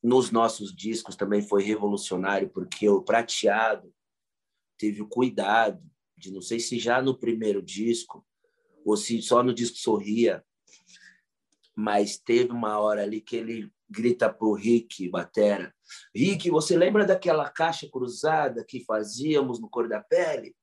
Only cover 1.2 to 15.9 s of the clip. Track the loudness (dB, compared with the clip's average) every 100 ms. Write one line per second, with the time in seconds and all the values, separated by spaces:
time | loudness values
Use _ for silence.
1.2 | 0 0 2 0 2 0 0 -2 -4 -4
2.2 | -2 -2 -2 -6 -10 0 4 4 4 0
3.2 | 0 0 2 2 0 -2 -8 _ _ _
4.2 | _ _ _ _ _ _ -4 -4 -8 -2
5.2 | 0 0 2 2 2 -2 -16 _ _ _
6.2 | -16 -14 -6 -6 -4 -4 0 0 0 -2
7.2 | -2 -2 0 -2 -4 -6 -2 -2 -4 -18
8.2 | _ _ _ _ _ _ 0 0 0 -4
9.2 | 2 4 4 0 -4 -4 -2 -2 0 2
10.2 | 2 0 _ _ _ _ _ -20 -20 _
11.2 | _ _ _ _ _ -8 -2 0 0 -4
12.2 | 0 2 2 -2 -4 0 0 0 -2 -6
13.2 | -8 -8 -8 -10 -12 _ _ -2 0 2
14.2 | 0 2 0 0 4 2 2 -10 -6 -6
15.2 | -4 2 2 2 -4 _ _